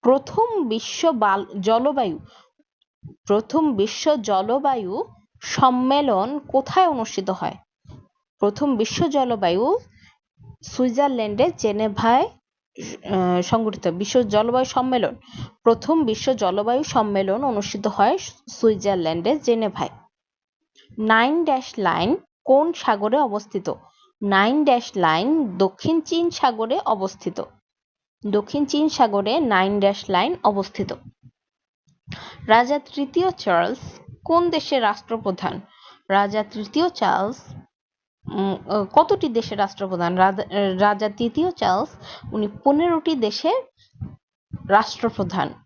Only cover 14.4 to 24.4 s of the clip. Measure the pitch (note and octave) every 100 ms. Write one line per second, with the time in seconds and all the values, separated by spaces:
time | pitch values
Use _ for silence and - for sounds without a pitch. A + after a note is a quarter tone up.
14.4 | A3+ B3 B3+ - B3+ B3+ G3 B2 - -
15.4 | A#2+ _ - A3+ - E4 C4 A3 - B3+
16.4 | G3 F#3+ G#3+ B3 D4+ C4 G#3+ G3+ G3 G3+
17.4 | C#4 G#3+ G3+ G#3 G#3 G3 G#3 F#4 - -
18.4 | - - A3+ G#3 G#3 F#3+ D#3+ E3 F3+ D4+
19.4 | B3+ A3+ G#3+ - - - _ _ _ _
20.4 | _ _ _ _ _ - A3 A3 B3 D#4
21.4 | D#4+ C4 B3+ - F#3 E3 F3+ E4+ _ _
22.4 | - C4+ D#4+ E4+ - G#3 G#3 C4 C4+ G#3
23.4 | G#3 G3+ - - - _ _ _ G3+ G3